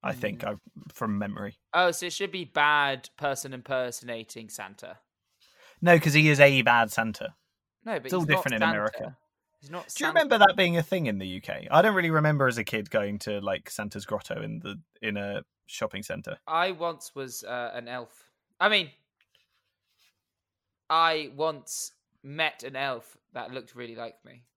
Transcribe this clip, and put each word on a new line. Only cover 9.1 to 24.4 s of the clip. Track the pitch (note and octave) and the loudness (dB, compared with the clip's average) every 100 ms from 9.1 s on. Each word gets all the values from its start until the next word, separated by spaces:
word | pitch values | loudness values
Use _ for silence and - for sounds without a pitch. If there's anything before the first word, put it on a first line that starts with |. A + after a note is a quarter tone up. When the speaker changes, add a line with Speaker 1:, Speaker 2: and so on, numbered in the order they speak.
| C3+ _ _ _ _ | -14 _ _ _ _
Speaker 2:
He's | C#3+ | -14
not | F3 - | -14 -12
Speaker 1:
Do | - | -6
you | - | 0
remember | D#4 D4+ A3+ | 2 4 6
Speaker 2:
Santa. | G3+ | 6
Speaker 1:
that | F#3+ | 6
being | F3+ E3+ | 2 2
a | |
thing | D#3+ F#3 | 0 -2
in | C#3+ G2+ | -2 -2
the | F#2+ | -4
U | F#2 | -8
K? | - D2+ - | -8 -10 2
I | D#3 | 4
don't | G3 | 6
really | G3 E3+ | 4 2
remember | D#3+ D3+ D3 C3+ | 2 2 2 2
as | A#2 | 0
a | |
kid | G#2+ A#2 G2+ | -4 -4 -2
going | A2+ G#2 G2+ | -2 -2 -6
to, | - G2+ | -6 -6
like, | G2+ F#2 - | -4 -4 -6
Santa's | - G#2 G#2 - | -10 -8 -10 -6
grotto | G#2 - G#2+ | -8 -6 -8
in | G#2+ A2 | -8 -8
the, | - G3+ - - | -10 -12 -14 -8
in | A2+ G2+ | -6 -4
a | G2+ G2+ - _ _ | -4 -6 -10 _ _
shopping | - A2 G2 | -6 -6 -6
centre. | - - - - - | -8 -8 -8 -12 -4
Speaker 2:
I | D#3+ F3+ | 0 0
once | F3 E3+ D#3 - | -2 -6 -6 -14
was, | - C3+ A#2 | -12 -12 -12
uh, | - B2 A#2+ | -10 -8 -6
an | A#2+ A#2 | -10 -10
elf. | B2 A#2+ _ _ _ _ _ | -12 -12 _ _ _ _ _
I | G3 | 2
mean, | G#3 D#3 _ _ _ _ _ _ _ _ _ _ _ _ _ _ _ _ _ _ _ _ | 2 0 _ _ _ _ _ _ _ _ _ _ _ _ _ _ _ _ _ _ _ _
I | D#3+ E3 D#3+ D3 | 2 2 0 -6
once | C#3 D#3 D3 - - - _ _ _ | -4 -4 -4 -10 -12 -12 _ _ _
met | C3+ D3 D#3 - | -18 -4 -4 -4
an | B2+ C3 | -12 -6
elf | C#3 B2 - _ _ | -6 -6 -10 _ _
that | B2 A#2 | -12 -10
looked | B2+ - | -12 -14
really | B2 A#2+ A2+ | -16 -14 -12
like | A#2 - | -14 -14
me. | - B2+ | -20 -20